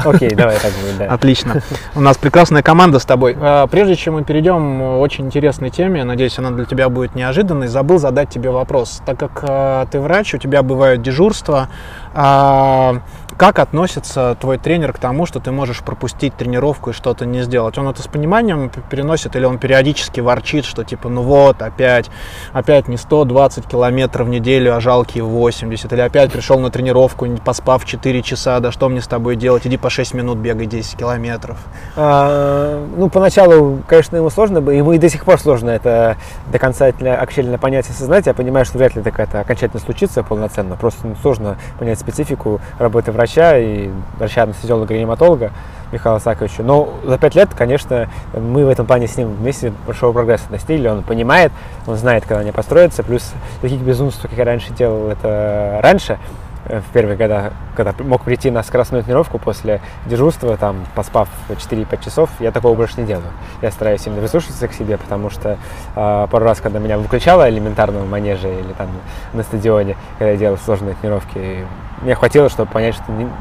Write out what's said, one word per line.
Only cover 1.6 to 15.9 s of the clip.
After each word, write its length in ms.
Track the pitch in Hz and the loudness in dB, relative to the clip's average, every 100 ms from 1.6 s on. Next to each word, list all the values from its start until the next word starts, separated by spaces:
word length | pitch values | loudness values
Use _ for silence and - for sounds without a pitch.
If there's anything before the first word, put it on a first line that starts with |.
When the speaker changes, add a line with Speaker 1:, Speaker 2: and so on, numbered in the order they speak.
| - 139 - | -4 -8 -8
Speaker 2:
У 80 | 147 | 2
нас 160 | 139 135 | 4 4
прекрасная 440 | 143 170 170 151 | 4 6 6 6
команда 360 | 135 165 180 135 | 6 6 8 6
с 80 | - | 4
тобой. 280 | 127 127 - | 4 4 2
А, 260 | 143 143 135 | 4 4 4
прежде 300 | 170 202 170 | 4 4 2
чем 180 | 170 | 0
мы 100 | 156 | -2
перейдём 540 | 143 156 165 175 147 131 | 0 2 2 2 0 -2
к 220 | 131 127 | -2 0
очень 240 | 139 - | 0 0
интересной 460 | 135 143 147 127 131 | -4 0 0 0 -4
теме, 340 | 151 185 175 | -2 0 0
надеюсь, 340 | 123 123 127 - | -2 0 -2 -2
она 120 | 131 | -4
для 160 | 123 120 | -4 -4
тебя 240 | 131 131 | 0 0
будет 240 | 123 123 | 0 -4
неожиданной, 540 | 127 127 139 202 147 123 | -4 -2 0 0 0 -2
забыл 300 | 127 139 180 | 0 2 4
задать 300 | 139 127 143 | 4 0 -2
тебе 220 | 123 127 | -4 -2
вопрос. 500 | 127 131 135 113 - - | -2 0 -2 -2 -6 -8
Так 120 | 127 | -6
как, 240 | 147 - | -6 -6
а, 440 | 147 135 135 131 131 | -4 -2 0 0 -2
ты 140 | 143 | -2
врач, 340 | 143 185 214 | 0 0 0
у 40 | 139 | -4
тебя 240 | 139 143 | 0 2
бывают 380 | 131 131 135 127 | 2 4 4 4
дежурства, 680 | 120 131 208 220 - 143 131 - - - - | 0 2 2 2 -2 -2 -2 -8 -16 -16 -10
а, 840 | 151 139 139 139 135 135 131 131 123 - - - - | 0 4 6 6 6 4 4 4 0 -4 -16 -10 4
как 220 | 185 202 | 4 6
относится 800 | 139 147 180 - - 143 123 120 | 2 0 -2 -4 -6 -2 0 0
твой 180 | 131 131 | -2 -2
тренер 340 | 143 170 143 | 0 0 -2
к 60 | - | -2
тому, 280 | 127 135 175 | -4 -2 -4
что 120 | 131 | -4
ты 140 | 131 | -6
можешь 300 | 135 131 117 | -4 -4 -6
пропустить 520 | - | -8